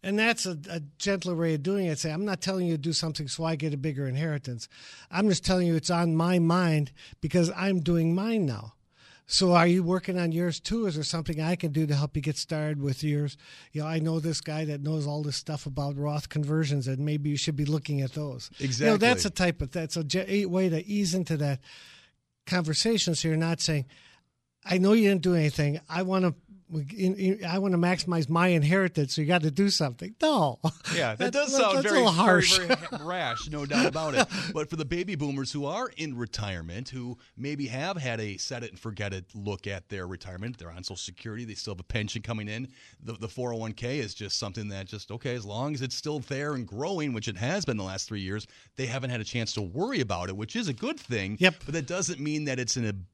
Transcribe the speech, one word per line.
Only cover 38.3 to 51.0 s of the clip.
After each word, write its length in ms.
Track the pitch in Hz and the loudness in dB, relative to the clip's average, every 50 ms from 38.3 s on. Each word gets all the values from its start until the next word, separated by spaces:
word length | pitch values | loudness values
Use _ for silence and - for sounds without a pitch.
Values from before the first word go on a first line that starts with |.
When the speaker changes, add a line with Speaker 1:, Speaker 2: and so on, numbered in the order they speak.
| 98 92 | -6 -8
Speaker 2:
set 260 | - - 135 120 120 | -8 -8 -8 -8 -10
it 60 | 110 | -12
and 100 | - 95 | -14 -12
forget 340 | - 113 104 95 104 101 95 | -10 -10 -8 -6 -6 -6 -6
it 120 | 95 92 _ - | -6 -10 _ -14
look 340 | 107 101 104 101 95 - 101 | -8 -6 -6 -6 -6 -6 -8
at 220 | 98 95 92 _ | -8 -8 -8 _
their 180 | 104 98 92 90 | -10 -8 -8 -8
retirement, 500 | 95 85 - 90 90 90 101 120 127 - | -10 -10 -12 -14 -12 -10 -10 -10 -10 -10
they're 140 | 82 85 | -14 -14
on 120 | 82 90 92 | -14 -12 -12
Social 120 | - 95 | -12 -10
Security, 480 | 87 - - 87 - - 113 107 113 120 | -10 -12 -12 -14 -14 -12 -12 -10 -10 -10
they 120 | 110 101 | -12 -12
still 180 | - - 107 101 | -10 -10 -10 -10
have 60 | 87 | -10
a 40 | 90 | -10
pension 380 | _ - 113 107 104 - 117 | _ -2 -2 -2 -2 -4 -6
coming 260 | 104 - 117 107 107 104 | -6 -4 -6 -4 -4 -6
in, 220 | 107 117 131 131 - - - - - _ - | -6 -8 -8 -12 -14 -20 -20 -20 -20 _ -14
the, 100 | 110 113 | -14 -12
the 140 | 101 110 107 | -10 -10 -10
four 260 | - - 123 123 117 | -8 -6 -6 -4 -4
oh 40 | 113 | -4
one 160 | 110 110 107 | -6 -6 -6
K 260 | - 120 120 135 147 | -6 -6 -4 -4 -4
is 140 | 120 101 - | -4 -6 -8
just 240 | - 107 98 - - | -10 -8 -6 -4 -4
something 300 | - 104 90 113 104 104 | -4 -4 -6 -6 -8 -6
that 160 | 98 98 98 | -8 -8 -10
just, 260 | 92 - 104 - - | -10 -12 -14 -12 -10
okay, 240 | 107 117 - 135 120 | -12 -8 -6 -4 -6
as 100 | 123 104 | -4 -6
long 280 | 101 101 110 131 147 151 | -8 -6 -4 -4 -4 -4
as 80 | 131 | -4
it's 140 | 131 127 - | -6 -6 -6
still 240 | - - 156 151 147 | -6 -6 -4 -4 -6
there 340 | 127 - 139 131 147 147 151 | -4 -6 -6 -4 -4 -4 -4
and 120 | 131 117 | -4 -6
growing, 460 | 90 101 107 139 175 202 175 151 143 | -8 -6 -6 -4 -4 -2 -2 -2 -2
which 160 | 120 110 104 - | -2 -4 -4 -6
it 100 | 104 90 | -4 -4
has 280 | 110 127 175 208 175 | -2 -2 -2 -2 -2
been 120 | - 123 107 | -2 -2 -2
the 60 | 95 | -4
last 240 | 95 95 98 - - | -6 -6 -8 -8 -6
three 140 | 110 104 | -6 -6
years, 260 | 95 92 98 107 104 - - - - _ _ | -4 -4 -6 -6 -8 -10 -20 -20 -20 _ _
they 100 | - 131 | -8 -6
haven't 240 | 120 123 135 127 131 | -4 -4 -4 -4 -4
had 100 | 123 117 | -4 -4
a 60 | 110 | -6
chance 280 | - - 123 113 - - | -4 -4 -4 -4 -2 -4
to 80 | 110 | -4
worry 380 | 104 90 90 131 185 247 277 208 | -6 -6 -4 -4 -4 -2 0 -2
about 300 | 127 98 95 85 87 92 | 0 0 -2 -4 -4 -6
it, 80 | 95 101 | -6 -6
which 180 | 110 - - | -8 -6 -4
is 120 | 226 240 170 | -4 -4 -4
a 60 | 127 | -4
good 260 | 107 - 254 320 | -4 -4 -6 -6
thing. 360 | 294 | -8